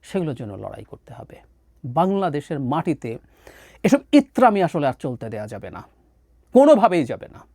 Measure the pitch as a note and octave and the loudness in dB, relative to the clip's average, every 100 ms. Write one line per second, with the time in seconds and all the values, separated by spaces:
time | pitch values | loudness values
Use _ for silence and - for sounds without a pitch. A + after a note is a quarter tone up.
0 | - G3 E3 B2 A2+ G2 G2+ G#2 G#2+ - | -8 -6 -6 -6 -10 -12 -14 -16 -18 -20
1 | _ A#2+ A#2 - _ _ _ _ C3 B2 | _ -20 -20 -20 _ _ _ _ -8 -2
2 | F#3 G3 F#3 D3 C#3+ D#3 B2+ D3 E3 D3+ | 0 0 -2 -6 -8 -8 -4 -4 -4 -6
3 | A#2+ A#2 _ _ - - - _ G3 C4+ | -6 -14 _ _ -20 -20 -20 _ 2 2
4 | - D4 - - A#3+ G#3 F3 E3+ C#3+ B2 | 4 2 2 2 2 4 -2 0 -4 -4
5 | C#3+ B2 A2+ G#2+ G#2 G#2+ F#2 E2+ - _ | -8 -8 -10 -12 -12 -14 -14 -16 -20 _
6 | _ _ _ _ _ A#3+ C#4+ C#4+ G#3 F3 | _ _ _ _ _ 4 8 6 6 2
7 | B2 A#2 - - - | -2 -6 -12 -20 -20